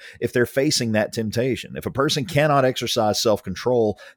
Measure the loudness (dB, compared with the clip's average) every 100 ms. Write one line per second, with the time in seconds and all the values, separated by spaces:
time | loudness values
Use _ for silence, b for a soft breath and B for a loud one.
0 | B B -2 0 0 0 0 0 0 0
1 | 0 -2 -4 -2 -2 -2 -6 -10 -6 -2
2 | 0 0 -2 0 2 4 2 0 -2 0
3 | 2 2 2 0 -2 -4 0 2 2 -2
4 | B